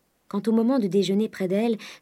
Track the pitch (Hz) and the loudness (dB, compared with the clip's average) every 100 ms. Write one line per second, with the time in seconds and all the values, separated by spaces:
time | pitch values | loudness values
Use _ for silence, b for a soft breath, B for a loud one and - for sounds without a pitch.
0 | _ _ - 202 208 226 226 269 202 196 | _ _ -10 -6 0 2 2 2 2 2
1 | 180 196 214 - 185 196 233 214 B B | 2 2 0 -2 -2 0 0 -2 B B